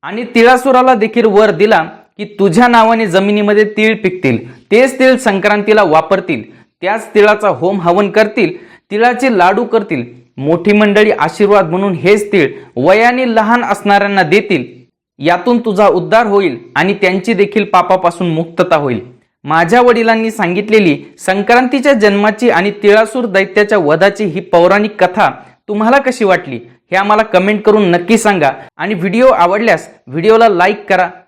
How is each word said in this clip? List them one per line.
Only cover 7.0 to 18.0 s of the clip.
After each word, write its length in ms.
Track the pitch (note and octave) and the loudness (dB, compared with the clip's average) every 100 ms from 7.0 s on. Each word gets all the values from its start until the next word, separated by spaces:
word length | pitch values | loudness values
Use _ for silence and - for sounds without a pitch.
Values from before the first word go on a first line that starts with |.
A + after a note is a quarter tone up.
| - | -4
तिळाचा 340 | - G#3 G#3 G#3 | 2 2 2 0
होम 320 | C#3 E3 G3+ | -2 -2 -2
हवन 300 | E3+ F3+ G3+ | 0 0 0
करतील, 460 | G#3 A3 A#3 F3 - - - _ | 0 -2 0 -4 -4 -20 -20 _
तिळाचे 480 | G#3 A#3 B3 C4+ G#3+ | -2 -2 0 -2 2
लाडू 260 | F3+ G3 | 2 0
करतील. 400 | A#3 A3+ G3+ D3 A#2+ - _ - | 0 -2 -2 -8 -8 -16 _ -10
मोठी 360 | C#3 E3+ F3 | -2 -2 2
मंडळी 380 | G#3 G#3+ G3+ G#3+ | 2 2 2 2
आशीर्वाद 600 | - D3+ - G3+ G3+ F3 | 0 -2 -2 2 2 0
म्हणून 220 | F3 G3+ | -4 -4
हेच 400 | E3+ E3+ G#3 G#3 | -2 0 0 0
तीळ 200 | G3 C#3 - - - | 0 0 -4 -14 -4
वयाने 580 | C#3+ G3+ A#3 B3 B3+ | 0 2 2 0 -2
लहान 300 | A3 G#3+ A#3+ | -2 0 0
असणाऱ्यांना 580 | A#3 G3+ G3+ G3+ G3+ G3 | -2 -4 0 0 2 0
देतील, 420 | E3 G3 G#3 E3 A#2+ - _ _ _ _ | 2 0 0 -4 -4 -16 _ _ _ _
यातून 400 | C#3+ F3 G#3 A#3+ | -2 -2 0 -2
तुझा 300 | A#3 G3 G#3 | -2 2 2
उद्धार 380 | E3+ D#3+ G#3+ A#3 | 2 0 0 2
होईल 320 | G3+ F#3+ A#2+ - C3+ | 0 0 -4 -8 -2
आणि 180 | F3 | -2
त्यांची 400 | G3 F#3 F#3+ F#3 | 0 -2 -2 -4
देखील 300 | G3+ G3 A3 | -2 0 -2
पापापासून 680 | G3 F3+ F3 F#3 | 0 0 2 0